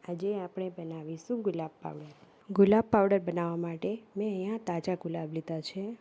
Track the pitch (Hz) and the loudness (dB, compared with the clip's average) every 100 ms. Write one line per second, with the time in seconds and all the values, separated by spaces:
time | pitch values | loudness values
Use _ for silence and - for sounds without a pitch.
0 | - 175 190 208 180 - 185 175 165 165 | -8 -4 -2 -2 -4 -6 -6 -6 -10 -8
1 | 156 160 - 240 208 165 156 - 160 151 | -8 -10 -6 -2 -2 -2 -6 -8 -10 -10
2 | 151 - - - - 190 196 214 220 220 | -14 -20 -20 -20 -4 6 8 8 6 4
3 | 196 202 175 170 170 170 170 165 175 226 | 6 4 2 -2 -2 -2 -4 -2 -4 -4
4 | 226 196 214 196 190 226 220 170 165 180 | -8 -4 -4 -2 -4 -4 -2 -2 0 -2
5 | 170 165 160 160 156 165 151 190 202 233 | -4 -6 -4 -6 -4 -6 -6 -8 -8 -8